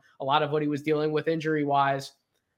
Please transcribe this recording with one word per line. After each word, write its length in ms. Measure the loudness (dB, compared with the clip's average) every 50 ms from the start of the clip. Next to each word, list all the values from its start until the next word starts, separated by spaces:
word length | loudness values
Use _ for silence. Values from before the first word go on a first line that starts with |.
| _ _ _ -8
a 60 | -2
lot 180 | 0 2 2 2
of 80 | 2
what 100 | 0 0
he 60 | 0 0
was 140 | -2 -4
dealing 300 | -2 -2 0 0 0 0
with 160 | -2 -2 -2 -2
injury-wise. 840 | -2 -2 -2 -2 -2 0 0 2 2 4 4 2 0 -2 -4 -10 -16 _ _ _ _ _ _ _ _